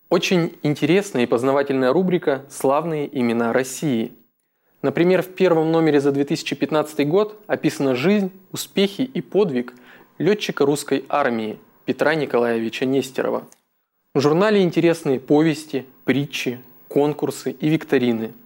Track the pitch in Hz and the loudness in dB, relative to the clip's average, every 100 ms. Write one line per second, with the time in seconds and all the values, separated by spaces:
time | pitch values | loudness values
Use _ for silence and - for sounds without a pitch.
0 | _ 214 - 185 165 - 147 147 147 180 | _ -2 2 0 0 -2 -4 -2 2 2
1 | 196 131 117 120 131 139 139 135 127 143 | 0 -2 0 2 2 0 0 0 2 2
2 | 185 175 - 135 135 - 135 139 165 156 | 2 0 0 -4 -6 -4 0 0 0 -4
3 | 143 139 120 117 117 120 131 - 160 117 | -6 -2 0 0 0 0 -2 -4 -2 -2
4 | 117 - _ _ _ _ _ _ 139 120 | -4 -10 _ _ _ _ _ _ -6 0
5 | 175 185 170 - 185 165 160 165 160 147 | 2 2 0 0 2 4 2 2 4 4
6 | 139 139 143 160 - - - 156 151 - | 2 0 -2 -2 -4 -4 -2 -2 -2 -2
7 | 143 180 208 - - 139 156 - 139 123 | 0 2 0 -6 -6 -2 -2 0 -2 0
8 | 151 208 196 - _ 143 - - 196 - | 2 2 0 -6 _ -12 -6 -2 -2 0
9 | 262 - - 180 202 123 123 - - - | -4 -4 -2 0 2 0 -6 -12 -20 -20
10 | - _ 147 208 - - 143 147 - 135 | -20 _ 0 0 -2 0 0 0 -2 -4
11 | - 147 135 117 110 - - _ - 127 | -2 -2 0 -2 -4 -10 -16 _ -8 -2
12 | 135 156 139 120 120 117 110 - 131 135 | 0 0 0 0 0 0 -2 -4 -2 0
13 | 127 - 120 117 - _ _ _ _ _ | -2 -4 -4 -4 -8 _ _ _ _ _
14 | _ 147 135 156 208 208 185 160 170 165 | _ 0 2 2 2 4 2 2 2 0
15 | 156 127 - 147 160 147 - 135 - _ | 0 -4 2 2 4 0 -6 -8 -8 _
16 | - 131 143 - - 123 - - _ 147 | -2 0 0 -4 -6 -8 -12 -20 _ 0
17 | 147 147 143 - - - 151 156 - 139 | 0 0 -6 -6 -8 -4 -2 -2 0 0
18 | 123 113 110 - | 2 -2 -4 -12